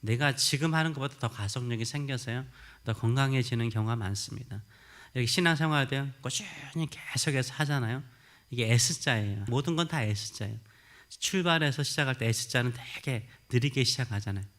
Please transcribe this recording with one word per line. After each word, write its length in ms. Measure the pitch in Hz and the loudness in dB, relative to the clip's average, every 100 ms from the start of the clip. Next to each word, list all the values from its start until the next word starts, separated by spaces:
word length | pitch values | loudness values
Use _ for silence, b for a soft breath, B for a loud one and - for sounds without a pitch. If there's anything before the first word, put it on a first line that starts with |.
내가 340 | 104 120 147 | 0 2 2
지금 400 | 135 - 139 160 | 4 2 2 2
하는 180 | 160 160 | 2 2
것보다 260 | 143 135 - | 0 -6 -2
더 100 | 117 | -6
가속력이 560 | - 101 131 123 117 | -2 -4 -2 -2 -2
생겨서요, 600 | 113 147 139 127 - 120 131 B B B | -2 -4 -4 -4 -4 -6 -6 B B B
더 80 | - | -4
건강해지는 800 | 107 113 127 135 131 120 117 117 | 0 2 4 4 2 0 0 0
경우가 260 | 113 110 117 | 0 0 0
많습니다. 680 | 98 104 - 104 120 101 - B B B B | -2 -4 -6 -10 -10 -12 -14 B B B B
이렇게 120 | 127 120 | -2 2
신앙생활도 840 | - 175 156 160 151 131 135 139 - | 4 4 4 4 2 2 0 -4 -6
꾸준히 680 | 127 - 208 - - 160 160 | -6 -6 -6 -12 -8 -6 -6
계속해서 640 | - - 123 - 135 127 | -6 -6 -2 0 0 -2
하잖아요. 480 | - 147 143 113 127 127 B B B B | -2 0 2 0 -4 -8 B B B B
이게 220 | 123 113 | -2 4
S자예요. 720 | 117 - 165 - 117 104 101 101 | 6 6 0 0 2 2 -2 0
모든 280 | 120 143 160 | 0 2 0
건 100 | 165 | 0
다 140 | 165 | 0
S자예요. 560 | 107 104 - - 104 110 B B B B B | 0 -2 -4 -6 -8 -8 B B B B B
출발해서 720 | - - 190 175 165 151 135 | -6 -2 0 4 4 4 0
시작할 340 | 139 - 139 127 | -2 0 0 2
때 100 | 117 | 0
S자는 460 | 113 - 131 123 | 0 0 0 0
되게 540 | 120 - - - 123 - B _ | -2 -10 -8 -4 -4 -6 B _
느리게 340 | 123 139 139 | 0 2 0
시작하잖아요. 600 | 123 - 123 104 104 98 98 | 0 0 -2 -4 -4 -6 -8